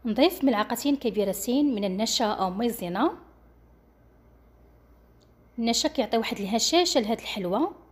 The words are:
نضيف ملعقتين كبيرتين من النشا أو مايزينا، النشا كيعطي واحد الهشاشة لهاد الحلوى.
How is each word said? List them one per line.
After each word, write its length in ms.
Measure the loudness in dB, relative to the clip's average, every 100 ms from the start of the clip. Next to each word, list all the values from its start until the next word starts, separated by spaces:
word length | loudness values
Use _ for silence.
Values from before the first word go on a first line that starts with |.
| -2
نضيف 380 | 4 4 4
ملعقتين 520 | 2 2 0 -2 0 0
كبيرتين 800 | 0 0 -2 -2 0 2 2 0
من 80 |
النشا 420 | -2 -2 -2 0 0
أو 240 | 0 -2
مايزينا، 680 | 0 -4 -2 -6 0 -2 -2 -18 -20 -20 -20 -20 -20 _ _ -20 _ -20 -20 -20 _ -20 -20 -20 -20 -20 -20 _ _ -16 -4
النشا 300 | 0 0 0
كيعطي 280 | 0 0 0
واحد 220 | 0 -4
الهشاشة 600 | -2 0 4 4 4 2
لهاد 200 | 0 -4
الحلوى. 520 | -6 -6 -2 0 0 -4 -20